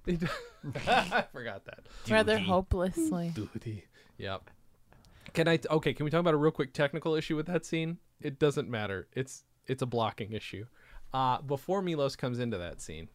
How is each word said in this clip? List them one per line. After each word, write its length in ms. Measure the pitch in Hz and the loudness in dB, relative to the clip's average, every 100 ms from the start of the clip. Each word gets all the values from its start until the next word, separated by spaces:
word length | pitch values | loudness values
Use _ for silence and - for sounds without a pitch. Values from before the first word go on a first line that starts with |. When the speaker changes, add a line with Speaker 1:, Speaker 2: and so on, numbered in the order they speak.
| - | -2
Speaker 1:
He 100 | 170 | 0
d-, 120 | 170 - - - | 0 -4 -10 -12
<laughs> 240 | 143 131 127 | -10 -4 2
I 380 | 240 180 220 - | 2 4 0 -2
forgot 320 | 139 117 98 - | -6 -8 -10 -12
that. 140 | - - - - | -18 -18 -12 2
Speaker 2:
Rather 260 | 214 214 214 | 4 6 4
Speaker 3:
Duty. 80 | 190 | 4
Speaker 2:
hopelessly. 840 | 185 185 196 185 247 320 180 170 156 | 2 4 2 2 0 0 0 -2 -4
Speaker 1:
Duty. 480 | 101 113 117 101 - - - - | -6 -6 -8 -8 -10 -20 -20 -12
Yep. 320 | 98 95 - - - _ _ - - - - | -8 -8 -10 -20 -20 _ _ -20 -20 -20 -4
Can 160 | - 165 | 2 4
I 80 | 165 | 4
t-, 100 | - | 4
okay, 240 | 156 147 | 2 2
can 120 | 123 147 | 0 0
we 40 | |
talk 120 | 160 | 2
about 120 | 175 151 | 4 6
a 20 | |
real 160 | 156 | 4
quick 180 | - 139 | 2 -2
technical 440 | - 143 160 160 156 | 2 0 2 0 0
issue 200 | - 156 | 0 -2
with 120 | 160 | 0
that 180 | 175 - | -2 0
scene? 320 | 165 160 170 _ _ | 0 0 -4 _ _
It 180 | 151 139 | -8 2
doesn't 300 | 147 143 107 | 2 2 -2
matter. 400 | 117 104 95 - | -2 -2 -4 -6
It's, 320 | - - - - _ - | -6 -6 -10 -20 _ -6
it's 140 | 131 | -4
a 40 | 127 | -2
blocking 460 | 117 110 - 101 | 0 0 -2 -6
issue. 340 | 107 - 98 113 - - - - | -8 -8 -10 -12 -18 -20 -16 -6
Uh, 280 | 131 127 127 | 0 2 0
before 400 | 139 139 - 196 | -2 -4 -2 -2
Milos 340 | 185 156 139 - | 0 0 0 0
comes 240 | 131 120 | -4 -2
into 180 | 120 101 | -2 -4
that 220 | 87 71 | -6 -8
scene, 300 | - 80 82 | -10 -12 -12